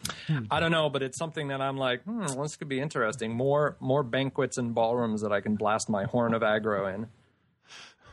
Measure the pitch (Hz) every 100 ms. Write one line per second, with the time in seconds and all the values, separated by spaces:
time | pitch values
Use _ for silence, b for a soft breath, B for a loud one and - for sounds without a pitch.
0 | B B B 151 107 151 165 165 151 135
1 | 131 - 165 160 143 135 135 135 131 123
2 | 180 233 170 131 147 - 147 131 147 147
3 | 110 113 110 117 135 143 147 - 131 135
4 | 127 131 135 139 127 - 120 117 113 123
5 | 117 107 107 101 104 107 107 110 - 104
6 | 107 123 117 113 110 110 107 101 98 95
7 | 113 - _ _ _ _ - B B B
8 | B